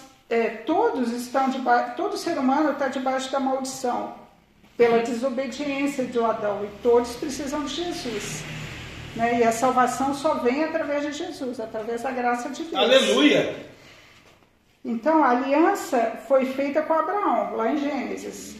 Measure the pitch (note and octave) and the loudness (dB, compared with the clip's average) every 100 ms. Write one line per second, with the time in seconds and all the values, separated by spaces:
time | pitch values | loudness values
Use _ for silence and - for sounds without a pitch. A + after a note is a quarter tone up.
0 | - - - A#3 G#3+ - - F4 A#4 C#4 | -18 -18 -4 0 0 -2 -2 2 2 2
1 | A3+ B3 - C4+ C4 C4 B3 A#3+ A#3+ - | -2 -4 -2 0 0 0 2 2 2 -2
2 | G4+ G4+ E4+ D4 C4 C#4+ D4+ - C4+ C4 | -4 -4 -4 0 2 2 2 0 -2 -2
3 | C4 C4 - C#4 C4 C4 B3+ - A#3+ G#3 | -2 -2 -2 -2 0 -2 -4 -4 -4 -4
4 | G#3 - - _ _ _ _ - A#3 A#3 | -6 -10 -18 _ _ _ _ 2 4 4
5 | A#3 A#3 C4+ B3 C4+ - C#4+ C#4 C#4 C4 | 2 -2 -2 -2 -4 -4 -4 -2 -2 -2
6 | B3 A#3 A3+ A3 G#3 G3 G#3 - B3 A#3+ | -2 0 0 0 -2 -4 -6 -2 4 4
7 | A#3+ - D#4 C#4 C#4 D4 C4+ D4 F4 - | 4 -4 -6 -6 -6 -4 -4 -4 -6 -6
8 | B3 G#3 - - - - - - - - | -6 -6 -6 -8 -10 -10 -10 -12 -14 -14
9 | - A3+ A#3 A#3+ A#3 A3+ C4 B3 A#3+ A#3+ | -12 -2 0 4 4 4 2 4 2 2
10 | C4+ C#4 D#4 B3 B3 C#4 D#4+ D#4+ C#4+ C#4+ | -2 0 0 0 2 2 0 -2 -2 -2
11 | D4+ C#4+ F4 D4 C4 - A3 A3 G#3+ A#3 | -4 -4 -8 -8 -8 -6 -8 -8 -6 -4
12 | C4 B3 A#3+ A#3+ D4 - E4 - A3 C4 | -4 -2 -2 -2 -4 -8 -4 2 6 6
13 | G3+ A#3 D4 - - - - - - - | 6 6 6 4 2 -4 -12 -20 -20 -20
14 | - - - _ _ _ _ _ B3 A3+ | -20 -20 -20 _ _ _ _ _ -6 -2
15 | D4+ D#4+ C4 B3+ C4+ D4 F4+ G4+ - B3+ | 2 4 4 4 2 4 4 2 0 0
16 | A3+ - - C4+ B3+ C4 C#4+ D#4+ D#4 D#4+ | 0 -2 2 2 2 0 -2 0 0 2
17 | E4 G4+ F#4 G#3 G3+ A3 A3+ D4 C#4+ C#4 | 2 0 0 0 0 0 0 0 -2 -4
18 | G#3 - G#3 - - - | -4 -6 -8 -12 -14 -14